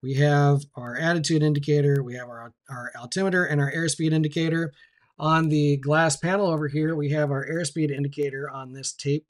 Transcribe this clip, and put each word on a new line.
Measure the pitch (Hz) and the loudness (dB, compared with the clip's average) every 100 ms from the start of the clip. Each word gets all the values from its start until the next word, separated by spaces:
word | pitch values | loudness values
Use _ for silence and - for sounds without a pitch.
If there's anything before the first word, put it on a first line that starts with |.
we | 131 | -4
have | 135 147 143 143 143 143 - | 2 4 6 4 4 0 -12
our | 120 120 | -10 -2
attitude | 165 170 156 160 | 0 0 2 2
indicator, | 151 147 143 147 143 139 | 4 2 2 4 4 2
we | 123 | 0
have | 123 120 | -8 -12
our, | 117 117 _ - | -14 -18 _ -16
our | 131 123 - | -12 -12 -12
altimeter | 120 185 196 180 | -8 -2 0 2
and | 165 147 | 2 2
our | 139 | 0
airspeed | 165 165 - 160 | 0 -2 0 0
indicator. | 160 156 165 160 165 165 - _ _ _ - | 2 0 0 0 0 -4 -8 _ _ _ -4
On | 151 160 160 | 0 2 2
the | 151 147 139 | 4 4 2
glass | 135 151 165 143 | 2 2 2 0
panel | 165 196 190 | -2 0 0
over | 156 151 | 0 -2
here, | 147 156 | -2 -2
we | 160 143 | -2 -2
have | 151 147 | 0 0
our | 139 | -2
airspeed | 139 165 151 165 151 | -4 -4 -4 -2 -2
indicator | 139 143 147 143 135 147 | -2 -4 -4 -4 -4 -10
on | 135 131 | -12 -14
this | 135 131 | -12 -12
tape | - 139 147 | -6 -4 -4